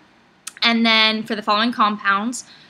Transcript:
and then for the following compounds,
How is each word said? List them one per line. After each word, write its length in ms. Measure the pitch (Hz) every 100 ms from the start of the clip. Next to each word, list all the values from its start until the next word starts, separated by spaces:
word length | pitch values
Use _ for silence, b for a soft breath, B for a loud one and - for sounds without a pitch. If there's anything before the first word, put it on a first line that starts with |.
| - _ _ _ - -
and 240 | 233 233 226
then 380 | 220 220 220
for 120 | 220 214
the 60 |
following 300 | 208 208 240
compounds, 720 | 247 214 208 196 196 226 247 - B